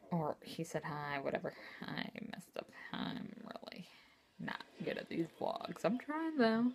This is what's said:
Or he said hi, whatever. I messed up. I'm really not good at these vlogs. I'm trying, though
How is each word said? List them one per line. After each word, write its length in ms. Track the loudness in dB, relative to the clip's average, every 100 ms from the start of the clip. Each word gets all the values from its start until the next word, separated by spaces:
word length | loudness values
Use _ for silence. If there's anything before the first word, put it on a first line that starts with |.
| 0
Or 260 | 2 2 0
he 200 | -4 -4
said 200 | 0 0
hi, 360 | -2 -2 0 2
whatever. 320 | 2 2 0 -4 -12 -8
I 260 | -4 -2 -2 -4 -6
messed 240 | -8 -8 -8
up. 120 | -8 -8 -8
I'm 360 | -2 -2 -2 -6 -10
really 440 | -10 -10 -10 -12 -14 -16 -20 -20 _ _
not 240 | -4 -4 -6 -4
good 140 | -2 0
at 120 | 0
these 180 | 0 0 0
vlogs. 460 | 0 0 -2 0 2
I'm 140 | 2
trying, 380 | 0 -2 0 6
though 340 | 6 8 6